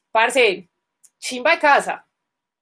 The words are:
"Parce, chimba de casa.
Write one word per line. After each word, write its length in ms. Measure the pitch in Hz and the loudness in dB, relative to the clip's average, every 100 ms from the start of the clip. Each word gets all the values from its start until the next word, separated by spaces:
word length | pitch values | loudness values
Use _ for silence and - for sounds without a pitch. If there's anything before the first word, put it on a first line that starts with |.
| _ | _
"Parce, 560 | 220 233 254 226 185 - _ _ _ _ _ | -2 0 2 0 0 -10 _ _ _ _ _
chimba 340 | - 254 247 | -12 -4 -2
de 60 | 339 | 0
casa. 480 | 302 262 185 - _ _ _ _ _ _ | 2 2 0 -10 _ _ _ _ _ _